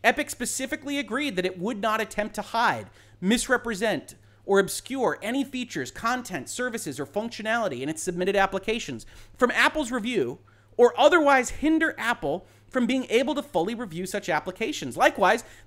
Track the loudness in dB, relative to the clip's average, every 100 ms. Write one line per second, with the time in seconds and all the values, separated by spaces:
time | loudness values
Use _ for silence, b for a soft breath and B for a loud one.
0 | 2 2 -4 -6 -6 -6 -6 -6 -4 -4
1 | -2 -2 -2 -2 -4 -2 -4 -2 0 0
2 | -2 -4 -4 -6 -4 2 2 0 -6 b
3 | b b 0 2 2 0 0 -2 0 -2
4 | -4 -20 b b 2 4 4 -2 -6 -2
5 | 0 0 -2 -2 -2 -4 -6 -6 -6 -4
6 | -4 -4 -4 -10 -8 -6 -4 -4 -8 -8
7 | -6 -6 -6 -8 -4 -2 -2 -4 -6 -6
8 | -6 -2 0 2 2 0 -4 -4 -6 -10
9 | -12 b b 0 2 4 2 2 -4 -4
10 | -2 -2 -2 -4 b b b 6 6 8
11 | 6 8 6 4 2 -2 2 2 2 -2
12 | -4 -2 -2 -4 b b b -2 0 0
13 | 2 2 2 -2 -2 -2 -2 -4 -8 -8
14 | -6 -6 -2 -2 -2 -6 -6 -6 -8 2
15 | 2 6 4 4 -2 B